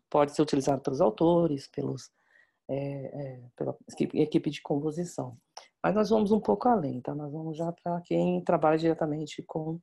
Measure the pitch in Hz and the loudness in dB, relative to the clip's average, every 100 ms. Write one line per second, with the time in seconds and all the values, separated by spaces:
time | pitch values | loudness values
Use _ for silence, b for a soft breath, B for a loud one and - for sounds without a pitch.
0 | _ 151 147 - 151 143 139 139 - 135 | _ 2 4 2 2 2 2 0 0 2
1 | 180 175 170 170 165 139 - - 135 131 | 2 4 4 4 2 0 -6 -6 -6 -6
2 | - b b b b b - 135 139 139 | -12 b b b b b -8 -6 -6 -8
3 | 135 143 135 127 120 - 139 - - - | -10 -10 -10 -12 -14 -8 -6 -6 -8 -4
4 | 147 - 151 165 160 143 - 147 151 151 | -2 0 2 0 -2 -6 -4 -2 -2 -4
5 | 175 - 127 120 _ - B B 165 202 | -8 -8 -10 -12 _ -20 B B 0 0
6 | 202 214 202 214 214 202 247 226 139 127 | 2 2 4 2 2 2 4 2 0 -6
7 | 131 147 147 156 160 151 170 175 170 175 | -6 -8 -8 -8 -8 -6 -6 -6 -6 -6
8 | 170 170 175 180 175 170 156 156 165 160 | -2 0 2 0 2 2 4 4 4 2
9 | 156 151 151 - 165 160 156 170 | 0 -4 -6 -10 -8 -6 -6 -6